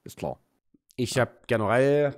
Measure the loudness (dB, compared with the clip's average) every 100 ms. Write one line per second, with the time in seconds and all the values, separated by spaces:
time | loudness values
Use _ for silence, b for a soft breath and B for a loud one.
0 | -20 -10 -10 -10 _ _ _ _ _ -8
1 | -2 -2 -2 -4 -4 -2 2 2 4 2
2 | 0